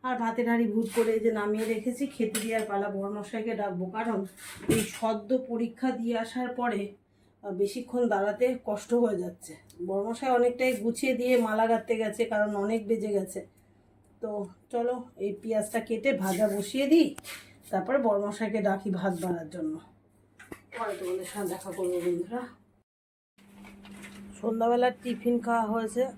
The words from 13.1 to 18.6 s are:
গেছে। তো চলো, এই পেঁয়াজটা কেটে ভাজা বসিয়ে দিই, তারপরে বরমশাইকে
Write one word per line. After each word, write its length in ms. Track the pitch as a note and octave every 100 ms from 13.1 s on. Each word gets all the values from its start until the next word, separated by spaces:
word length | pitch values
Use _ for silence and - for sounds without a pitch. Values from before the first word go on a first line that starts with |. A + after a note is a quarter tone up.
| G3+
গেছে। 220 | F#3+ F#3+ - _ _ _ _ _ _ _
তো 80 | A3 G#3 F#3+ - _
চলো, 240 | A#3+ A#3+ B3 - -
এই 140 | G3+ G3+
পেঁয়াজটা 380 | A3+ A3 G#3 A#3
কেটে 300 | A3 A3 C#4
ভাজা 320 | F#3 F#3+ F3+ G#3
বসিয়ে 380 | G3+ G3 C4 C#4
দিই, 200 | E4 - - - - - - -
তারপরে 280 | F#3+ F#3+ C4+
বরমশাইকে 640 | A3+ G3+ G#3 G#3 G#3+ G#3+